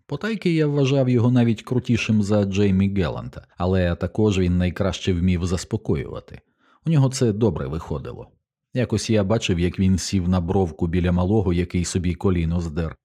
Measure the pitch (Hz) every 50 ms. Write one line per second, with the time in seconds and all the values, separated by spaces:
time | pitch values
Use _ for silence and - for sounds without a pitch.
0 | _ - 143 143 - 214 226 175 - 180 165 160 151 147 143 147 139 127 143 139
1 | 131 127 127 120 113 123 127 123 120 117 113 - - - 127 123 - - 117 110
2 | - - 110 107 101 95 107 104 101 98 92 101 104 101 92 95 98 98 98 101
3 | 87 69 58 60 58 62 - - - _ _ - 90 92 95 92 90 87 85 -
4 | 92 90 - - 107 107 95 95 92 90 90 87 90 90 82 - 101 92 85 -
5 | - 101 92 85 87 92 90 85 90 85 92 - - - 113 107 - - 90 71
6 | 62 57 - - - - - - _ _ _ _ _ _ _ _ - 160 165 143
7 | 135 131 131 - 127 113 98 107 120 104 76 71 71 67 76 80 - - 78 69
8 | 65 62 - - - - _ _ _ _ _ _ _ _ - 127 120 - 113 101
9 | - - 113 107 98 95 110 113 - - 92 85 87 87 - - 95 92 95 90
10 | - - - 95 87 90 92 92 85 85 95 98 95 82 76 - 90 85 82 90
11 | 85 90 87 90 90 92 107 113 95 90 85 87 87 - - 90 85 - - 95
12 | 82 90 85 - - 98 90 87 82 80 85 87 85 82 73 85 82 76 67 _
13 | _